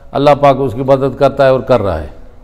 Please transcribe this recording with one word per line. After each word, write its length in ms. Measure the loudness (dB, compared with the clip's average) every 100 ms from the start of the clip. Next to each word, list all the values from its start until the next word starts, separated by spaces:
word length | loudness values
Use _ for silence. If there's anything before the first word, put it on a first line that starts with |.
| -10
अल्लाह 220 | 0 2 4
पाक 220 | 2 2
उसकी 240 | -2 -4
मदद 360 | 0 0 0 0
करता 260 | -2 2 2
है 80 |
और 80 | 2
कर 200 | 0 0
रहा 160 | 0 -4
है। 160 | -8 -14 -20 -20